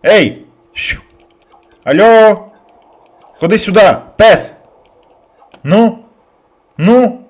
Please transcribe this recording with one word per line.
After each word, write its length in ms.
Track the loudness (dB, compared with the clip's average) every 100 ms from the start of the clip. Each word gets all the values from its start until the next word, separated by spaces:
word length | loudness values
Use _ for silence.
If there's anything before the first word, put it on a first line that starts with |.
| 0
Ей! 400 | 0 -2 -8 -20 _ _
Щу! 280 | -16 -14 -14 _ _ _ _ _ _ _ _
Алло! 640 | -4 0 2 4 2 0 -10 _ _ _ _ _ _ _
Ходи 360 | _ _ -4 -2
сюди, 400 | -2 2 2 0 -10 0
пес! 380 | 2 2 -4 -14 _ _ _ _ _ _ _ _ _ _
Ну? 360 | -4 0 0 -4 _ _ _ _ _ _ _ -6
Ну? 460 | 0 0 0 -6